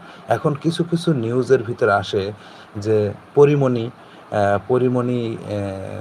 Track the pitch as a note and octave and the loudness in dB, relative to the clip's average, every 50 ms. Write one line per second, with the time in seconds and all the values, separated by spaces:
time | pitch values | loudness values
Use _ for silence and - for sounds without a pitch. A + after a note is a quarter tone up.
0 | - - - - - - A#2 A2 - D#3 D3 C#3+ - E3 E3 - E3+ E3+ E3+ E3+ | -20 -20 -20 -10 -4 -4 -2 0 0 -2 -2 0 -2 -4 -2 -2 -4 -2 -2 -2
1 | - E3+ D#3 B2+ A2+ A2+ A#2+ C3 B2 A#2+ C3 B2 A2 A2 A#2 - B2 G#2+ G2+ G2+ | 0 0 0 0 0 -2 0 0 2 4 2 2 2 -2 -2 0 2 2 2 2
2 | F#2 - - G#2 F#2+ G2+ G#2+ - - - - - - - - G#2+ G2+ A2 A2 G#2+ | 0 0 -2 -2 -2 -2 -6 -12 -18 -20 -20 -20 -20 -14 -12 -6 -2 0 2 2
3 | G#2 G2+ G2+ - - - - C#3+ D3 C#3+ D3 C#3+ C3+ B2+ B2 A#2 A2+ B2 - - | 2 0 -4 -8 -10 -2 4 6 6 6 6 2 2 0 0 -2 -4 -6 -10 -14
4 | - - - - - - - G#2 G2+ G2+ G2+ G2+ - - B2+ B2+ B2 B2+ B2 B2 | -20 -20 -20 -20 -12 -4 -2 0 2 2 2 0 0 0 0 2 2 2 0 0
5 | A#2+ B2 B2 B2 A#2 A2+ A2+ G#2+ - G#2 G#2 G2+ G2+ G2 F#2+ F#2+ G2 G#2 G2+ G2 | -2 -2 -2 -4 -4 -6 -8 -8 -8 -8 -6 -6 -6 -6 -8 -8 -10 -10 -12 -12